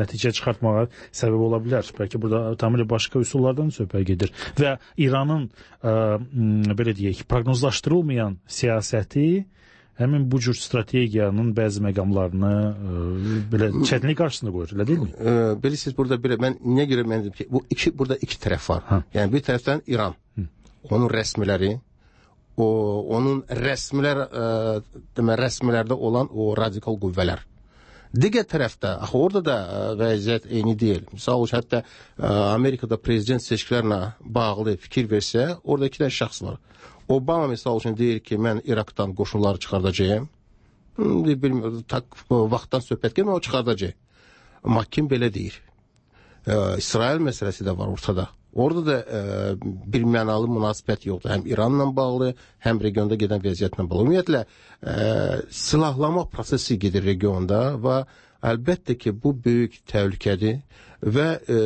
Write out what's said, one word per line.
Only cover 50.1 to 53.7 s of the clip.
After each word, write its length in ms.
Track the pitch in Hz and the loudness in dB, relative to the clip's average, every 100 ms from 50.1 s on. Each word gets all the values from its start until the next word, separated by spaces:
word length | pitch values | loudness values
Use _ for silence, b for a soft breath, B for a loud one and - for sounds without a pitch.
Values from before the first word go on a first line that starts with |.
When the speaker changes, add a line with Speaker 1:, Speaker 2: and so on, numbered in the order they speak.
| 117 110 107 117 | 2 2 0 0
Speaker 2:
münasibət 540 | 113 107 107 - 104 98 | 0 0 -2 -4 -4 -4
yoxdur. 240 | 90 113 | -6 -2
Həm 160 | 98 - | -2 -2
İranla 380 | 104 117 143 139 135 | 0 2 2 0 0
bağlı, 380 | 131 127 127 123 B B 117 | 0 0 -2 -4 B B -2
həm 160 | 110 | 0
regionda 320 | 104 104 104 107 | 0 0 0 2
gedən 240 | 101 104 98 | 0 0 -2
vəziyyətlə 400 | 87 95 | -2 -2